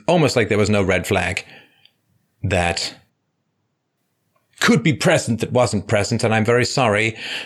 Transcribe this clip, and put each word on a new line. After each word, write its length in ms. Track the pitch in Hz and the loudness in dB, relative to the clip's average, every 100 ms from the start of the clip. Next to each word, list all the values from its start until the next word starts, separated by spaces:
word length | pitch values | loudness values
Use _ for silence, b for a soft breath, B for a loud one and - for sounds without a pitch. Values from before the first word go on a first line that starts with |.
| - | 0
almost 300 | 175 139 123 | 2 2 0
like 100 | 107 | 0
there 100 | 104 | 0
was 120 | 104 | 2
no 120 | 104 | 2
red 240 | 92 92 82 | 2 0 0
flag 400 | 92 90 101 - B B B B _ _ _ _ _ | -2 -2 -6 -10 B B B B _ _ _ _ _
that 520 | 95 92 87 87 - - _ _ _ _ _ _ _ _ _ _ _ _ _ _ _ _ | -2 0 0 -4 -8 -12 _ _ _ _ _ _ _ _ _ _ _ _ _ _ _ _
could 200 | - 233 | 2 2
be 120 | 180 | 2
present 480 | 123 180 156 - 110 | 0 0 0 0 -4
that 100 | - | -2
wasn't 360 | 120 120 104 - | 0 0 -2 -2
present. 360 | 104 98 113 | -2 0 -2
And 100 | 113 | 0
I'm 120 | 110 107 | 0 2
very 200 | 120 120 | 2 0
sorry 520 | - 120 104 110 - B B | 0 2 2 0 -4 B B